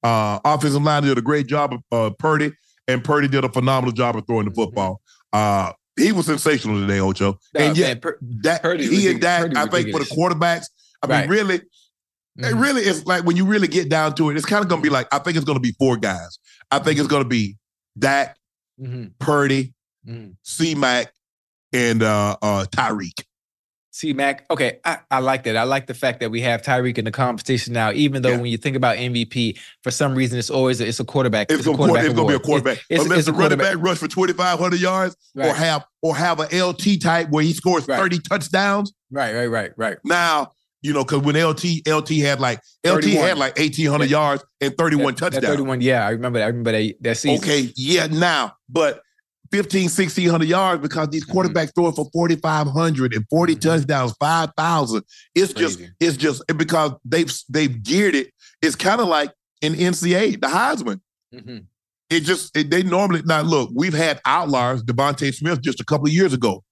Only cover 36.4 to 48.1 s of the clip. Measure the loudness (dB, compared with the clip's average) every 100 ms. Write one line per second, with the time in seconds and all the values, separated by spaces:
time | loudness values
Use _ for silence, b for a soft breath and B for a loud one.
36.4 | -2 0 0 0 0 2 2 2 2 0
37.4 | 0 0 2 0 0 0 0 -2 -2 -4
38.4 | -2 0 2 0 -2 _ _ -4 -4 -2
39.4 | -2 -2 -4 -4 -6 -4 -2 0 2 0
40.4 | -2 _ _ _ -2 -2 0 0 2 2
41.4 | 2 0 -2 -2 0 -2 0 0 0 0
42.4 | -2 -4 b b 2 2 4 4 2 0
43.4 | -2 0 -2 0 0 2 2 2 2 -2
44.4 | -6 _ -4 0 0 2 0 -2 -4 -2
45.4 | 0 0 -2 0 2 2 0 -2 -2 -2
46.4 | -2 -2 -2 0 -2 -4 -4 -2 0 0
47.4 | 0 -2 -2 -4 0 0 0